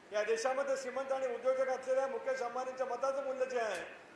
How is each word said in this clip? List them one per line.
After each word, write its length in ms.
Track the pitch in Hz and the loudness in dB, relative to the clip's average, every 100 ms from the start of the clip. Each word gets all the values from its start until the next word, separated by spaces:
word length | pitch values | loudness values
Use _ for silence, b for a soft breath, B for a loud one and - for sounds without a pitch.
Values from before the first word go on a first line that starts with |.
| - | -4
या 120 | 208 | -2
देशामध्ये 520 | 214 226 262 262 269 262 | 2 2 2 2 2 0
श्रीमंत 340 | 247 254 269 | -2 -4 -2
आणि 160 | 262 262 | 0 0
उद्योजक 420 | 233 254 262 254 | 0 2 4 2
असलेल्या 380 | 247 262 262 269 | 0 2 2 2
मुकेश 340 | 226 269 254 | 0 -2 -2
अंबानींच्या 440 | 240 247 254 254 240 | -2 -2 -4 -2 -2
मताचं 380 | 240 269 269 269 | 0 0 0 -2
मूल्य 200 | 262 247 | -2 0
जे 140 | 247 | 0
आहे, 220 | 220 175 156 - - | 0 -2 -6 -12 -20